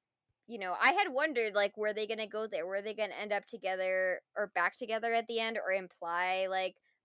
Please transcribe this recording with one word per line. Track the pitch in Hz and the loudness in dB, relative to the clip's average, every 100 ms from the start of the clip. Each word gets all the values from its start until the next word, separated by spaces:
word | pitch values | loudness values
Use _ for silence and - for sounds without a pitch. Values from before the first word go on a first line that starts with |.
| _ _ _ _ - | _ _ _ _ -14
you | 226 | -8
know, | 185 - | -4 2
I | 247 | 4
had | 359 403 | 4 2
wondered, | 262 311 240 220 202 | 2 0 2 0 2
like, | 202 - | 2 2
were | 214 | -2
they | 208 214 | -2 -2
gonna | 220 214 | -4 -4
go | 214 220 | -4 -4
there? | 196 175 | -4 -2
Were | 196 | -4
they | 208 214 | -4 -2
gonna | 208 139 | -2 -2
end | 208 | -2
up | 202 - | -2 -2
together | 214 185 185 185 185 185 180 - - | -6 -2 0 2 2 2 0 -4 -4
or | 202 185 | -2 2
back | 175 - | 2 0
together | 220 220 233 | -4 -2 2
at | 233 226 | 0 0
the | 226 | 0
end | 226 226 | 0 0
or | - | 0
imply, | 190 185 - 170 170 180 190 190 | 0 -2 -8 -4 0 2 2 2
like, | 190 185 - _ _ | 0 0 -4 _ _